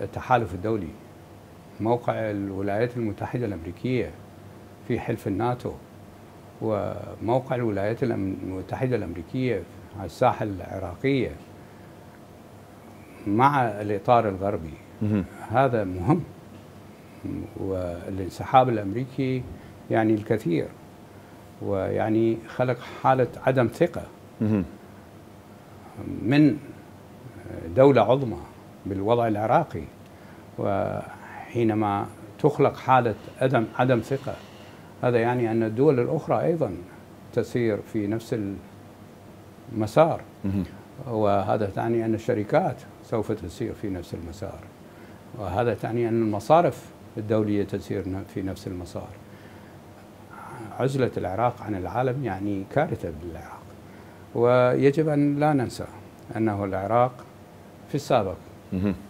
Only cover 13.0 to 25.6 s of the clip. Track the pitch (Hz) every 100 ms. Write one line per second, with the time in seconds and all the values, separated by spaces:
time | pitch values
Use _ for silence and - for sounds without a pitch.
13 | - - 104 107 135 143 117 104 104 101
14 | - 120 110 92 98 101 78 73 - -
15 | 107 104 87 - - 123 139 117 95 90
16 | 87 165 - - - - - - - -
17 | - - - 95 92 - 98 95 90 85
18 | 98 98 87 - 101 131 127 110 98 113
19 | 131 - 131 131 - - - - - 117
20 | 110 107 - 110 165 156 - - - -
21 | - - - - - - 104 98 95 98
22 | 107 110 113 113 - - 127 120 - -
23 | 131 131 120 - 131 131 120 - 170 87
24 | - - - - 107 107 85 - - -
25 | - - - - - -